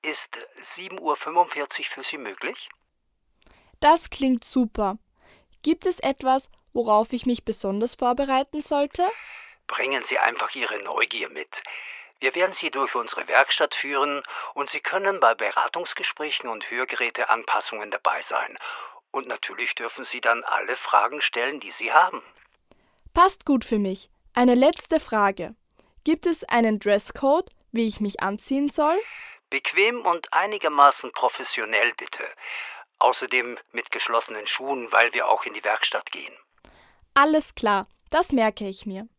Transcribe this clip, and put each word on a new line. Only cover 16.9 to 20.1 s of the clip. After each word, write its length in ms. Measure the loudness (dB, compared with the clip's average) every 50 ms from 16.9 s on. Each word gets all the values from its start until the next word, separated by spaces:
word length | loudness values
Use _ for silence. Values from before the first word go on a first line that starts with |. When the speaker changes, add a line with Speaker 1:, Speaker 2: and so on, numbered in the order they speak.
| -2 -2 -2 -2 -2 -2 2 2 2 0 2 0 -2 -2 -2 -4 -8 -8 -8 -6
Speaker 1:
dabei 300 | -6 -2 _ 0 0 0
sein. 360 | -4 -4 -4 -4 -4 -4 -8 -12 -14 -12 -12 -12 -14 -16 -18 -20 _ _
Und 160 | _ -8 -6 -6
natürlich 480 | -8 -8 -8 -10 -6 -6 -4 -4 -4
dürfen 300 | -4 -6 -8 -8 -10 -12
Sie 160 | -10